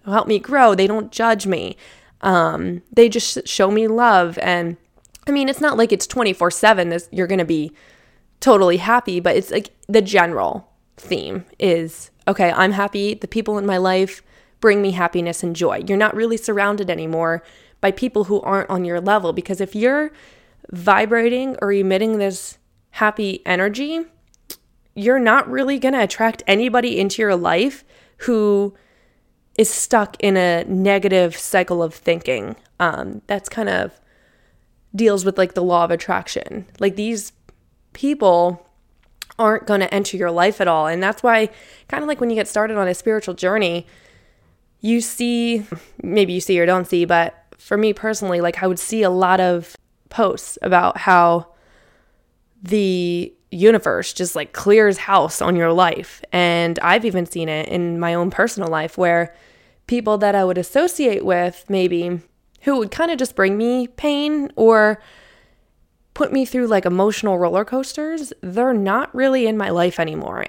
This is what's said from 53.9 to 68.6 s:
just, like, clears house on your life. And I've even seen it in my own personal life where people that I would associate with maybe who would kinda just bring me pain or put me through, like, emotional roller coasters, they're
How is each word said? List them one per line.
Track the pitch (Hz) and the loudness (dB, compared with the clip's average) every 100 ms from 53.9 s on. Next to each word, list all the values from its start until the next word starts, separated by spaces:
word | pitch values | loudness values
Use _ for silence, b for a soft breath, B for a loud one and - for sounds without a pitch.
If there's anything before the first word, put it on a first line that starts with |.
| 90 - | -4 -4
just, | - 180 160 | -6 -6 -6
like, | 147 | -8
clears | - 196 214 208 196 | -4 4 6 6 2
house | - 196 160 - | 0 2 2 0
on | - 175 | 0 0
your | 165 | 2
life. | 170 175 - 180 - - | 4 2 0 -8 -18 -6
And | 175 175 170 170 165 | 0 2 2 0 -2
I've | 170 208 226 | 2 2 2
even | 185 170 | -2 -4
seen | 175 160 | -6 -4
it | 156 - | -4 -4
in | 180 175 170 | -4 -4 -4
my | 170 170 | -2 -2
own | 175 | -2
personal | - 226 214 175 | 0 -2 -2 -4
life | 160 160 - | -4 -4 -2
where | 180 170 170 b b b b b - | 0 2 -2 b b b b b -6
people | 240 220 214 | -4 0 0
that | 208 202 | 2 2
I | |
would | 185 180 | 2 0
associate | 175 269 349 - 269 202 | -2 0 0 0 0 0
with | - 175 175 - - | 0 0 0 -4 -4
maybe | 196 180 175 175 175 - _ _ _ | 0 0 0 -2 -6 -10 _ _ _
who | - 277 | -2 -2
would | 208 | -2
kinda | - 330 302 | -4 -2 -2
just | 254 - | -4 0
bring | 190 202 | 0 0
me | 233 254 247 | 0 -2 -4
pain | - 302 285 294 302 277 - | -4 -2 -2 -2 -4 -4 2
or | 226 220 214 214 b b b b b b b _ _ _ _ - | 4 6 4 0 b b b b b b b _ _ _ _ -4
put | 302 | -2
me | 269 254 | 0 -2
through, | 254 240 | -2 0
like, | 208 180 | 0 2
emotional | 180 202 202 214 180 | 2 0 0 -2 0
roller | 175 180 208 | 2 0 -2
coasters, | 262 269 - 302 320 285 - | -4 -6 -8 -6 -6 -10 -12
they're | 185 190 | -8 -2